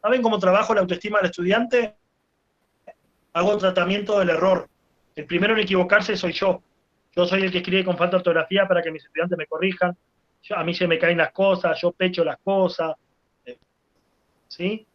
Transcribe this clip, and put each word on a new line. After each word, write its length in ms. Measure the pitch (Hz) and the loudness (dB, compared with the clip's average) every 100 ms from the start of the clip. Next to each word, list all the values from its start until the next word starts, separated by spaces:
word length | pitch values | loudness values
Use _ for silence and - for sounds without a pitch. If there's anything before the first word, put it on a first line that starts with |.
¿Saben 200 | 208 254 | 2 2
cómo 180 | 226 208 | 2 2
trabajo 340 | 185 190 214 | 4 4 4
la 80 | 208 | 0
autoestima 380 | 185 175 208 214 | 0 -2 -2 0
del 100 | 185 | 0
estudiante? 640 | - 180 214 240 247 226 - _ _ _ _ _ _ _ _ - - _ _ _ | -2 0 0 2 0 0 -8 _ _ _ _ _ _ _ _ -20 -20 _ _ _
Hago 240 | 165 185 208 | -2 0 2
tratamiento 600 | 185 185 175 202 202 208 | 0 0 0 -2 0 0
del 100 | 180 | 2
error. 380 | 160 185 185 - _ _ _ _ | 2 2 2 -2 _ _ _ _
El 100 | - | -16
primero 280 | 151 175 202 | -4 0 2
en 60 | 220 | 2
equivocarse 560 | 190 190 180 208 196 | 2 2 4 2 2
soy 160 | 190 175 | -4 -4
yo. 300 | 165 196 185 _ _ _ _ _ | -2 -2 -2 _ _ _ _ _
Yo 100 | - | -2
soy 160 | 175 190 | 0 0
el 100 | 190 | 0
que 60 | 180 | -2
escribe 260 | 180 190 | -2 -2
con 140 | 185 175 | -2 0
falta 140 | 180 | 0
de 60 | 185 | 0
ortografía 500 | 180 165 156 196 190 | 2 0 0 0 2
para 140 | 175 | 0
que 100 | 165 | -2
mis 120 | 160 | -10
estudiantes 340 | _ 156 180 170 | _ -6 -4 -4
me 80 | |
corrijan. 520 | 156 160 185 185 180 180 _ _ _ _ | -6 -4 -4 -2 -4 -4 _ _ _ _
Yo, 140 | - | -10
a 80 | 202 | -6
mí 100 | 160 | -4
se 140 | 170 180 | -2 -2
me 100 | 165 | 0
caen 200 | 170 170 | 0 0
las 140 | 156 | -2
cosas, 480 | - 196 185 180 160 | 0 0 2 0 0
yo 100 | 175 | -2
pecho 320 | - 185 180 | -2 -2 0
las 140 | 160 - | -2 -2
cosas, 560 | - 196 185 - 165 156 _ _ _ _ | -2 0 0 -2 -6 -6 _ _ _ _
eh, 120 | - 247 _ _ _ _ _ _ _ _ _ | -20 -20 _ _ _ _ _ _ _ _ _
¿sí? 380 | - 180 220 _ | -8 -6 -6 _